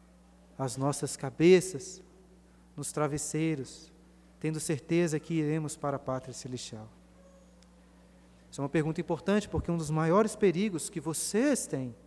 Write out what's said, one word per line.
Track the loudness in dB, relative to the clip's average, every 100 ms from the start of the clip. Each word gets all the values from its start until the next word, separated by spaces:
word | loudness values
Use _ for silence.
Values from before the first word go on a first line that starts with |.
| -20 -20 -20 -20 -16 -6
as | -4 0
nossas | -2 0 -4 -6
cabeças | -6 4 8 8 6 -8 -12 -16 -20 -20 -20 -20 -20 -20 -20 -12
nos | -8
travesseiros, | -2 -2 -2 -4 -2 0 -2 -6 -12 -20 -20 -20 -20 -20 -8
tendo | -6 -4
certeza | -2 -4 0 2 2 0
que | -2
iremos | 0 0 0 -2 -4
para | -4 -4
a |
pátria | -2 -6 -6
celestial? | -12 -10 -10 -10 -14 -16 -20 -20 -20 -20 -20 -20 -20 -20 -20 -20 -20 -20 -20 -20 -20 -16
Essa | -6
é |
uma | -2
pergunta | 0 0 -2
importante, | -2 -2 0 0 0
porque | -4 -2
um | -2
dos | 0
maiores | 0 4 4 4 4
perigos | 2 4 0 -2 -6
que | -6
vocês | -4 -4 -2 2 2 2 -2
têm | -4 -6 -10